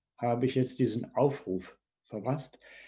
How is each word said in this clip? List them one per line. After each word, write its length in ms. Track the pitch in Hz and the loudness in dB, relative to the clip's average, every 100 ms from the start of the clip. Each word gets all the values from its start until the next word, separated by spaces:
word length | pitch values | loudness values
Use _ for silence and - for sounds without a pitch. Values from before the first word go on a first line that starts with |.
| _ - | _ -4
habe 300 | 120 120 127 | 0 2 2
ich 100 | 131 | 2
jetzt 240 | 127 - | 0 2
diesen 340 | 117 113 - | 0 0 -2
Aufruf 640 | 110 139 135 - 92 - - _ _ | 2 2 2 -4 -4 -6 -16 _ _
verfasst. 560 | _ 107 110 151 - - - - | _ -6 -4 -4 -6 -18 -20 -20